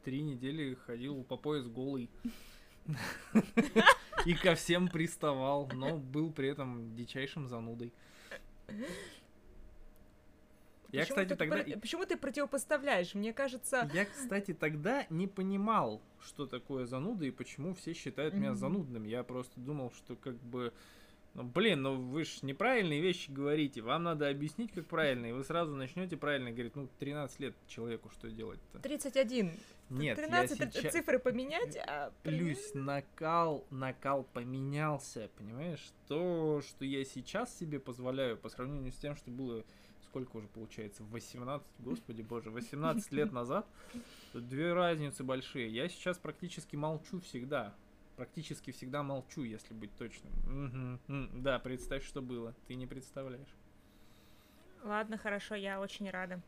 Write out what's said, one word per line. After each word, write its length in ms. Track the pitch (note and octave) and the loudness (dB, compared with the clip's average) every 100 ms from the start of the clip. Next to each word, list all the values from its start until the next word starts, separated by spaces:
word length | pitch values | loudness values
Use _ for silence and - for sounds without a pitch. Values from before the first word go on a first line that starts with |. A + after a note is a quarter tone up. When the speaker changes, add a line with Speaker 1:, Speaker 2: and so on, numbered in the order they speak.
Speaker 1:
три 180 | - C3+ | -4 -2
недели 540 | D3+ B2+ C3 D#3 C#3 B2+ | -2 -2 -2 -2 -2 -4
ходил 480 | - A#2+ C3 C#3 | -6 -6 -4 -6
по 120 | B2 B2 | -6 -4
пояс 300 | D3 D3+ A#2+ | 0 0 0
голый. 420 | A#2 C3+ C3+ A#2+ - A#3 - - - - - - | -2 -2 -2 -4 -6 -6 -6 -14 -18 -20 -12 -4
<laughs> 1400 | C3+ - - - G#3+ - - - A3 G4 B4 - D#5 E3+ | -2 -2 -6 4 4 6 2 6 10 10 10 4 2 4
И 80 | D#3+ | 6
ко 200 | F#3 E3 | 8 6
всем 320 | - E3+ F3+ | 6 4 4
приставал, 800 | E3+ D#3+ - D3+ C3+ C3 C#3+ C3+ | 2 0 2 2 4 4 2 0
но 240 | B2+ C#3 D#3+ | 0 0 0
был 340 | C3 C#3+ D#3+ | -2 0 0
при 160 | D3+ C3+ | 2 0
этом 460 | C#3+ C3 A#2+ A#2 A2+ | 0 -4 -4 -6 -6
дичайшим 520 | A#2 C3+ C3+ E3 C3 | -6 -2 -2 -2 -4
занудой. 440 | A#2+ A2+ A#2 A#2+ - - - - - - - - G#3 C#4 F#4+ G4+ - - - - - - - - - - - - - - - - - - | -4 -4 -6 -8 -10 -20 -20 -14 -12 -12 -18 -10 -6 -6 -6 -10 -14 -20 -20 -20 -16 -16 -16 -18 -18 -20 -20 -20 -20 -20 -20 -20 -20 -2
Я, 100 | C3+ | 0
Speaker 2:
Почему 140 | E3+ F#3 | 2 2
Speaker 1:
кстати, 120 | F#3 | 2
Speaker 2:
ты 60 | F#3 | 2
Speaker 1:
тогда 280 | D#3 - | 2 2
Speaker 2:
пр-, 160 | - G#3 | 0 -4
почему 260 | A3+ E4+ F#4+ | -4 -2 0
ты 100 | F4+ | 0
противопоставляешь? 1000 | C4+ C4+ C#4 C#4 - D4 C#4 G#3 F3+ G3 | 0 0 0 0 2 2 4 4 4 0
Мне 180 | G#3+ | -2
кажется 560 | A3+ C4+ B3+ - B3+ D3 | 0 -2 -2 2 2 4
Speaker 1:
Я, 120 | D#3+ G3+ | 2 2
кстати, 480 | C#4 B3+ G3 G3 | -2 0 0 0
тогда 520 | D#3+ D#3 D#3 E3 C#4 - | 0 0 2 2 2 2
не 180 | D#3+ G3 | 0 0
понимал, 720 | G3 F#3+ G3 G#3 G#3+ C3 A2 - - | 0 2 2 4 4 4 0 -8 -20
что 240 | - - C#3 | -16 -8 -4
такое 400 | B2+ - C3+ B2 | -6 -2 -2 0
зануда 400 | C3 F3 A3 C#3 | -2 0 0 -2
и 60 | |
почему 420 | - B2 - D#3+ | -2 -10 -4 -4
все 200 | F#3 - | -4 -6
считают 400 | E3+ C#3+ B2+ D3+ C#3 | -6 -4 0 2 2
меня 160 | C3+ | 2
Speaker 2:
Мгм. 80 | C3+ | 2
Speaker 1:
занудным. 440 | C3 G3 C#3+ A#2 | 2 2 0 -4
Я 200 | G#2+ A#2+ | -2 -2
просто 360 | A#2+ B2 B2 - | 0 -4 -6 -8
думал, 320 | B2+ D3 B2 | -4 -2 -4
что 240 | - - B2+ | -8 -12 -8
как 200 | C#3 A#2+ | -6 -8
бы... 360 | B2 B2 A#2+ - - - - - - | -4 -2 -2 -4 -20 -20 -20 -20 -14
Ну, 100 | - | -8
блин, 380 | B2 C#3+ A3 D#3 | 0 6 6 6
ну 140 | C3+ C3+ | 4 0
вы 280 | B2+ D3 | 0 -2
ж 200 | D3+ - | -2 -2
неправильные 580 | C3+ C#3 A3 B3+ F3+ D3 | -4 2 4 6 4 4
вещи 280 | F#3 F3 - | 4 2 -2
говорите, 520 | C#3 C#3+ D3+ C#3+ A#2+ | 0 4 4 4 0
вам 220 | A2 D3+ | 0 2
надо 260 | E3+ D#3 C#3+ | 2 2 2
объяснить, 420 | C#3+ D3 - A#3 | 2 -2 -2 -4
как 140 | - D#3 | -4 0
правильно, 400 | E3 D3+ B2 A#2 | 4 6 4 0
и 60 | |
вы 100 | B2 | -2
сразу 320 | C3+ E3 E3 C#3 | 0 2 2 0
начнете 400 | C3 F3+ F#3 D#3 | -2 -2 -2 0
правильно 360 | D3 C#3+ B2 | 2 2 0
говорить. 240 | A#2 A#2 C#3+ | -2 -4 -4
Ну, 100 | C3 - | -8 -4
тринадцать 400 | C#3 D3 C#3 - | -4 -2 -4 -4
лет 140 | C3 - - | -6 -6 -14
человеку 420 | - A#2 A2+ A2+ | -6 -4 -4 -6
что 200 | - A2+ | -12 -10
делать-то? 500 | A2 A2 - - - | -6 -8 -8 -14 -8
Speaker 2:
Тридцать 380 | C4+ D4 C#4 C4+ | -4 -2 2 2
один. 340 | B3 B3+ F#3 D#3+ - - - | 4 4 2 0 -14 -20 -6
Speaker 1:
Нет, 280 | B2+ - A#2 | 0 2 2
я 60 | D#4 | 4
Speaker 2:
Тринадцать 360 | F4 F4+ A#3+ | 6 6 2
это 100 | C4+ | 0
Speaker 1:
сейчас 220 | - D3+ | 0 2
Speaker 2:
цифры 260 | E4 D#4+ B3+ | 2 4 4
поменять, 560 | B3+ A#3+ C4+ D#4+ A#4+ - | 4 0 -2 -2 -2 -2
а 340 | - D3 C3+ - | -4 -2 -4 -4
Speaker 1:
Плюс 340 | D#3 D#3 E3+ C3+ - | 0 2 2 0 -4
Speaker 2:
примерно 220 | C#3 C3+ C#3 | -2 0 0
Speaker 1:
накал, 720 | C#3 - D#3+ E3+ E3 C#3+ - | -2 -2 4 6 6 2 -4
накал 540 | C3 C3 B2 C#3 C#3 | -4 -2 0 2 2
поменялся, 1040 | - B2+ B2 C3 C3+ C#3+ D#3 C#3+ - - G#2 - | 2 -4 -4 -2 0 2 2 2 -4 -8 -10 -10
понимаешь? 540 | G#2 A#2 E3+ D3+ - - - | -10 -6 -6 -6 -10 -20 -2
То, 540 | D3 F3+ E3+ D#3 D3 C#3 | 0 2 4 4 4 0
что 200 | - C3+ | -4 0
я 180 | C#3 | 0
сейчас 520 | C3+ - B2+ G3+ B3 - | -2 -4 -2 -2 -2 -4
себе 220 | D#3+ D3 | -4 -4
позволяю 580 | - A#2+ B2 C3 B2+ G#2 | -4 -4 -2 2 2 0
по 120 | A2+ | -6
сравнению 420 | - C3 C#3+ B2+ | -6 -4 -2 -4
с 20 | - | -4
тем, 180 | C#3+ D3 | -6 -6
что 140 | - | -8
было, 340 | B2 C3 A2+ - - - - - | -6 -4 -4 -8 -18 -20 -20 -8
сколько 320 | C3+ B2+ A#2 | -6 -6 -8
уже 100 | G#2 | -10
получается, 560 | A2 A2 - G#2+ - | -10 -10 -8 -10 -10
восемнадцать, 680 | G#2+ A#2 - B2+ B2 C#3+ - - | -10 -10 -10 -8 -6 -6 -8 -12
господи 460 | B2 A#3 - A2+ | -6 -6 -6 -10
боже, 260 | A2+ A#2 A2 | -6 -6 -4
восемнадцать 600 | A2+ A#2 C#3+ D#3+ A3+ - | -8 -6 0 0 0 0
лет 200 | C#3 C#3+ | 0 0
назад, 360 | B2 A#2+ F3 - - - A#3+ - - - | 0 0 -2 -2 -16 -14 -14 -14 -18 -12
две 400 | - A#2+ C3 E3+ | -10 -6 -2 2
разницы 500 | F3 F3 E3 C#3+ - | 4 4 4 -2 -4
большие. 460 | C3 C3 B2+ C#3 A2+ | -2 -2 -2 -4 -2
Я 180 | A2+ F3 | 0 -2
сейчас 300 | - F#3 F3 | -2 -2 -2
практически 580 | D#3 - F3+ F3 - D3 | -4 -6 -8 -8 -6 -2
молчу 440 | D3+ D#3+ - F#3 | 0 -2 -4 -8
всегда. 560 | - B2+ B2+ C#3+ G#2 - - - - - | -6 -6 -2 -2 -2 -10 -20 -20 -20 -10
Практически 560 | B2 - D3+ D3+ - | -8 -8 -8 -8 -8
всегда 320 | B2+ B2+ C#3+ | -10 -4 -2
молчу, 400 | C#3+ C3+ B2+ - | -2 -4 -6 -6
если 320 | A#2+ G#2+ - A2 | -6 -6 -10 -12
быть 200 | G#2+ - | -10 -8
точным. 360 | A#2 - - - - | -10 -10 0 2 4
Мгм. 520 | C3+ C#3 B2+ B2+ B2 - | 2 -2 -2 -4 -6 -4
М, 340 | C#3 C3 B2 | -4 -4 0
да, 160 | C3+ B2 | 2 2
представь, 440 | B2+ B2+ - C3+ - | 0 -6 -2 -4 -4
что 160 | C#3+ | -6
было. 320 | B2+ B2 A2+ A#2+ - | -4 -6 -6 -10 -10
Ты 60 | |
не 140 | B2+ B2+ | -8 -6
представляешь. 640 | C3+ - C#3 C3+ B2 C#3 - - - - - - - - - - - - - | -10 -10 -8 -8 -8 -12 -20 -20 -20 -20 -20 -20 -20 -20 -20 -20 -20 -20 -12
Speaker 2:
Ладно, 340 | A#3 G#3 A3 A3 | -2 -2 -2 -4
хорошо, 340 | G#3+ G3+ - | -2 -4 -2
я 260 | G3+ G3 G3 | -4 -4 -4
очень 300 | G3 - G3 | -4 -4 -6
рада. 320 | F#3 F#3 F3+ | -4 -6 -8